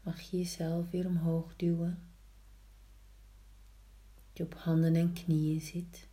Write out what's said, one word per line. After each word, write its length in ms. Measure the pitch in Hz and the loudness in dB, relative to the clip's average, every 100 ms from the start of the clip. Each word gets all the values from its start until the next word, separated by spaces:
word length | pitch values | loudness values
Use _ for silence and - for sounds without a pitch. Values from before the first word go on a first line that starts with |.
mag 180 | - - | -8 -10
je 180 | - 180 | -6 -4
jezelf 520 | 175 - 165 170 175 | -4 -4 -2 -2 -2
weer 180 | 180 185 | -2 0
omhoog 480 | 175 165 165 165 | 2 2 0 -2
duwen. 440 | - 170 165 170 175 - - - - - - - - - - - - - - - - - - - - - | -2 0 2 -2 -4 -12 -20 -20 -20 -20 -20 -20 -20 -20 -20 -20 -20 -20 -20 -20 -20 -20 -20 -20 -20 -20
Dat 220 | - - - | -20 -20 -8
je 60 | |
op 100 | 170 | -8
handen 420 | - 170 165 160 | -4 2 4 6
en 180 | 165 175 | 6 4
knieën 480 | 170 - 156 156 160 | 0 2 2 4 0
zit. 460 | - 175 175 - - | -4 -8 -10 -16 -20